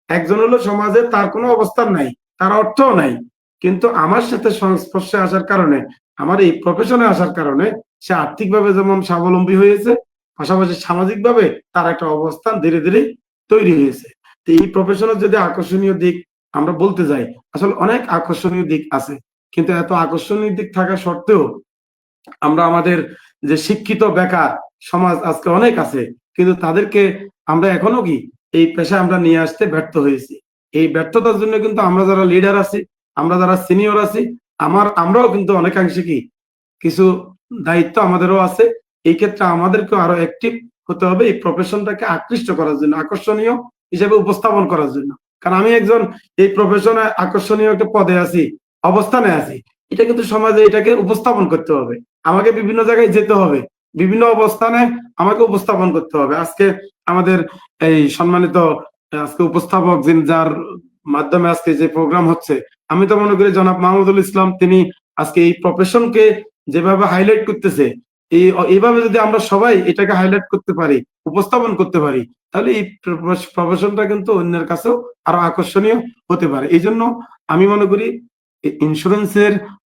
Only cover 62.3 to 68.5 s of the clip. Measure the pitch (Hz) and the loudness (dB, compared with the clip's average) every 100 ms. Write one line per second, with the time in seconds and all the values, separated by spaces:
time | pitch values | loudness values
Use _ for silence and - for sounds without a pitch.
62.3 | 165 - 135 - _ - 170 196 208 208 | -2 -2 -6 -6 _ -4 0 2 2 2
63.3 | 190 202 185 185 180 180 196 190 196 185 | 2 2 4 2 2 2 2 2 2 0
64.3 | 196 190 185 180 185 175 - _ - 151 | 0 0 0 2 4 2 -4 _ -8 -4
65.3 | - 170 170 185 180 185 233 233 233 214 | 2 2 2 -2 0 0 2 2 4 4
66.3 | - - _ - 147 175 196 202 180 196 | 2 -6 _ -6 -2 0 2 2 2 2
67.3 | 214 208 202 190 143 131 117 _ _ _ | 2 0 -4 -4 0 0 -2 _ _ _
68.3 | 165 185 | 4 4